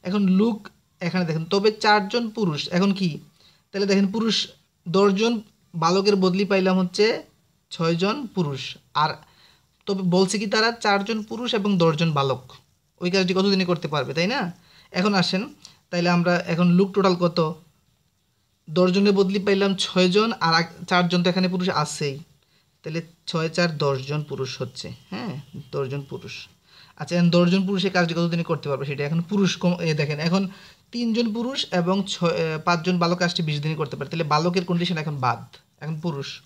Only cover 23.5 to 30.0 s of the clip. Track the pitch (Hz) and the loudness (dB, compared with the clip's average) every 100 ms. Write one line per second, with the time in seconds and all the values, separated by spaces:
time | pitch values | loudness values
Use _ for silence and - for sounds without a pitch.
23.5 | 160 175 147 143 135 135 151 147 135 131 | 0 -2 0 0 0 -4 -6 -6 -6 -8
24.5 | - 123 - 90 - _ 190 240 139 - | -6 -10 -10 -16 -16 _ -10 -8 -10 -12
25.5 | 180 - 143 135 143 135 - 101 - - | -16 -10 -8 -6 -6 -10 -14 -14 -16 -18
26.5 | _ _ - - _ 139 175 175 170 175 | _ _ -20 -20 _ -4 2 4 4 4
27.5 | 190 185 196 190 185 170 170 170 170 170 | 2 2 0 0 2 0 0 0 0 -2
28.5 | 160 143 135 139 139 143 165 170 202 190 | -4 -2 -4 -4 -4 -2 -2 0 2 2
29.5 | - 180 175 170 151 | 2 -2 0 -2 -2